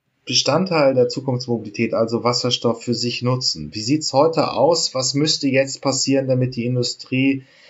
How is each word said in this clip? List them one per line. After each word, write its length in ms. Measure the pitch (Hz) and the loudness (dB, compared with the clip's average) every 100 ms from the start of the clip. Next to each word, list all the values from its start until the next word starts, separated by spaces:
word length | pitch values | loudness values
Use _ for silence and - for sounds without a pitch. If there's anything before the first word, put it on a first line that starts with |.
| _ _ | _ _
Bestandteil 720 | - 127 - 151 185 160 135 | -2 0 2 0 2 2 4
der 140 | 127 123 | 4 2
Zukunftsmobilität, 840 | - 131 123 - 117 104 - 113 | 0 -4 -2 -2 -4 -4 -4 0
also 280 | 98 113 113 | 0 0 0
Wasserstoff, 600 | 117 117 127 - 120 113 | 0 0 0 0 0 -2
für 100 | - | -2
sich 280 | 110 120 - | -2 -4 -2
nutzen? 520 | 123 127 127 80 76 | -2 0 -2 -4 -8
Wie 60 | 107 | -6
sieht's 320 | 110 151 - | -2 -2 0
heute 400 | 131 160 160 120 | 2 2 2 0
aus? 420 | - 117 123 - | 2 2 2 -2
Was 200 | 131 131 | -2 -2
müsste 340 | 139 156 - 139 | 0 0 0 2
jetzt 340 | 131 135 - | 2 0 -2
passieren, 460 | 139 131 - 135 135 | -2 0 2 2 2
damit 260 | 127 127 | 0 0
die 100 | 127 | -2
Industrie, 760 | 120 123 120 - - 127 135 135 - _ | -2 -2 -2 -6 -4 0 2 0 -6 _